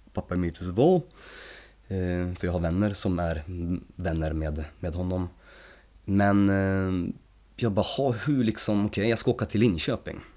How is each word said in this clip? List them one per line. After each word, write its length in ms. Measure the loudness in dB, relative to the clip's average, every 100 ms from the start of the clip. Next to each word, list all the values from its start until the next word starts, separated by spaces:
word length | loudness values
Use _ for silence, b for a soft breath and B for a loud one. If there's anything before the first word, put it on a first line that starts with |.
| -10
pappa 200 | -10 -4 -2
Emeritus 320 | -2 -4 -4
var, 280 | 2 4 4 0 B B B B B B B -6
eh, 480 | -4 -2 -2 -2 -4
för 40 | -2
jag 40 |
har 80 | 0
vänner 340 | 0 0 0
som 260 | 0 -2 0
är, 240 | 0 -4 -6
mm, 360 | -6 -4 -4 -6 -8
vänner 380 | -4 -2 -2
med, 300 | -2 -4 -4 -8 -8
med 160 | -6 -4
honom. 340 | -2 -2 -4 B B B B B B -14 0
Men, 440 | 4 6 6 6
eh, 600 | 4 2 2 0 -2 -4 -10 -20 _ _ -4
jag 160 | 0
bara, 140 | 0 0 0
"Ha, 140 | -2
hur 320 | 0 0 2
liksom, 420 | 2 0 0 0 0
okej, 240 | 0 0
jag 100 | 0
ska 120 | 0
åka 140 | 0 0
till 140 | 2
Linköping." 600 | 4 4 -2 -4 -6 -12 -14